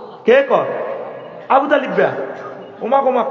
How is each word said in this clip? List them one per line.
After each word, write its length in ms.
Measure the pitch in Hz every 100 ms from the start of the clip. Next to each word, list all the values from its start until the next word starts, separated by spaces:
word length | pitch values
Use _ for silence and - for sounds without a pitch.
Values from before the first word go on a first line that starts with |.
| - -
কে 180 | - 254
কর? 220 | 269 190 131 - - - - - - - -
আবু 180 | 254 285
তালিব 240 | 285 254
ভাই। 160 | 185 156 - - - - - - -
ওমা 220 | 220 269
গোমা, 220 | 262 247 226